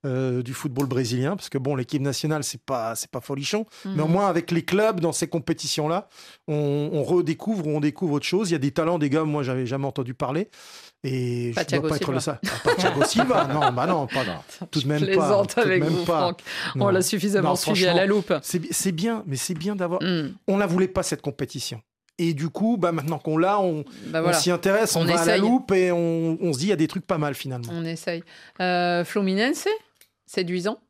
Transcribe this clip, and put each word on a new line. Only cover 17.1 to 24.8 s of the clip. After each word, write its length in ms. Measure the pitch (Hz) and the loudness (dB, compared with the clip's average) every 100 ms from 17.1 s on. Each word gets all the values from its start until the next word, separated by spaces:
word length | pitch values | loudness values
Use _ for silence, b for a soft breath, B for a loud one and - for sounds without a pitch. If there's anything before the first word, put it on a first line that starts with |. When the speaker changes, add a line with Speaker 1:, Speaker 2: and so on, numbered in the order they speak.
| 208 202 196 170 | 0 2 2 4
Speaker 1:
Non, 60 | 185 | 2
Speaker 2:
suivi 300 | - 202 185 | 2 2 4
à 80 | |
la 140 | 175 196 | 4 4
Speaker 1:
franchement, 80 | 208 | 2
Speaker 2:
loupe. 180 | - 160 | 2 -2
Speaker 1:
c'est 180 | - 180 | 0 -4
bi-, 80 | 175 | -2
c'est 200 | 311 190 | -2 -2
bien, 320 | 160 220 226 190 | 0 -2 -2 -4
mais 80 | 135 | -6
c'est 180 | - | -4
bien 220 | 165 175 202 | -4 -4 -2
d'avoir. 260 | 175 185 | -2 -2
Speaker 2:
Hmm. 300 | 180 175 143 - - | 0 0 -2 -6 0
Speaker 1:
On 100 | 196 | 2
la 80 | 202 | 4
voulait 220 | 180 185 | 2 2
pas, 160 | 190 | 0
cette 180 | 175 151 | -2 -4
compétition. 600 | - - 131 131 - 113 _ _ _ - | -4 -6 -6 -6 -10 -10 _ _ _ -2
Et 160 | 170 | -2
du 160 | 147 160 | 0 -4
coup, 280 | - 220 240 | -2 0 2
bah, 140 | 175 | 0
maintenant 260 | 165 143 156 | 0 -4 -6
qu'on 180 | - 156 | -2 2
l'a, 220 | 180 208 | 2 2
on, 220 | 190 156 143 B - | 0 -2 -8 B -6
Speaker 2:
Bah, 120 | 160 | 0
Speaker 1:
on 20 | |
Speaker 2:
voilà. 120 | 170 | 2
Speaker 1:
s'y 160 | 170 147 | 2 2
intéresse, 460 | 175 190 202 | 0 2 2